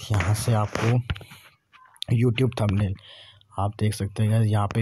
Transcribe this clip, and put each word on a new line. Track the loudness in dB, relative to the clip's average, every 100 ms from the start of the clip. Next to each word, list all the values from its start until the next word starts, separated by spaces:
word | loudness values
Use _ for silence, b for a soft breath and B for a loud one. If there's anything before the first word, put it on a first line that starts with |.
| -2
यहाँ | 0 0 0
से | 0 0
आपको | 0 -2 0 0 -2 -8 B B B B _ -20 -20 -12 -2 2
YouTube | 2 2 0 0
thumbnail, | 0 2 0 -4 B B B B B -4
आप | -4 -2
देख | -2
सकते | -2 -6 -2
हैं | 0
guys, | 2 2
यहाँ | 2 0
पे | 0